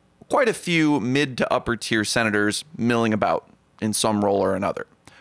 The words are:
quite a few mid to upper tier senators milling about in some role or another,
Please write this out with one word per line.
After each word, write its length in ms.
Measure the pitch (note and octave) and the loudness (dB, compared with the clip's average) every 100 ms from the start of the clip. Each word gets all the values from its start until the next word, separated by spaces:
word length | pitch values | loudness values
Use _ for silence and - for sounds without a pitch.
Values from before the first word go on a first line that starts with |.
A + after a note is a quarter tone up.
| _ _ - | _ _ -2
quite 180 | - A#3+ | 0 2
a 60 | |
few 460 | F3+ - E3 D#3 D3 | 0 -2 2 2 2
mid 380 | B2 C3+ C#3+ A#2+ | 0 0 -2 -2
to 140 | - | -2
upper 220 | B2 - A#2 | -2 -2 -6
tier 300 | - A2+ G#2 | 0 0 0
senators 580 | B2 A2+ G#2 G#2 G2+ - - | 0 2 2 0 -2 -8 -4
milling 360 | A#2 A#2 A#2 | 0 2 2
about 360 | G#2+ F#2 D#2+ - _ _ _ | 0 0 -2 -4 _ _ _
in 100 | G#2+ | -4
some 320 | G#2 A2+ G#2 | 0 0 2
role 160 | G#2 G2+ | 2 2
or 160 | F#2+ F#2+ | 2 0
another, 300 | F#2+ - - _ - - | -2 -4 -10 _ -20 -20